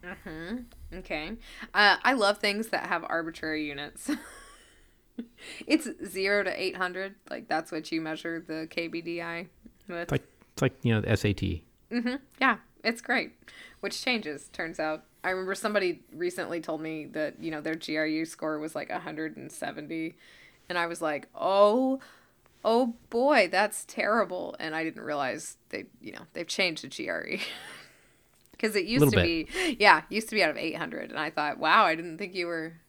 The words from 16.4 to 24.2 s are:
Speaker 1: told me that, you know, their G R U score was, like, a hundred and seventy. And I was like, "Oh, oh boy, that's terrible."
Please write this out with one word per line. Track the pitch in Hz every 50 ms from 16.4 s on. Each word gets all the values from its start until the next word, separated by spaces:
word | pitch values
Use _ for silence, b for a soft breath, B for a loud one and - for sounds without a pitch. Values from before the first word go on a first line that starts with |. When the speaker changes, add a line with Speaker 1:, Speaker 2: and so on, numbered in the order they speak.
| 175 - 170 170
Speaker 1:
told | 160 - 160 156
me | 156 160 160 156 147 -
that, | - 160 151 147 - -
you | - 165
know, | 160 147
their | 151 160 160
G | 160 - - 156
R | 156 156
U | 156 156 156 160
score | 160 - - - 156 156
was, | 151 151 160 -
like, | 151 - -
a | - 170
hundred | 165 170 156 151 160 151 151
and | - - 147
seventy. | - - - 170 170 160 151 151 165 160 160 165 160 B B B B B B B B B B
And | - 175 175
I | 170
was | 170 170 165
like, | 170 156 147 139 - _ _
"Oh, | - - 175 196 196 202 208 214 247 262 262 269 269 B B B B B B B B _ - _ _ -
oh | 220 226 233 262 240 233 - _ _
boy, | - 233 254 277 302 247 196 170
that's | 175 185 208 208 - - -
terrible." | - - 233 - - 214 233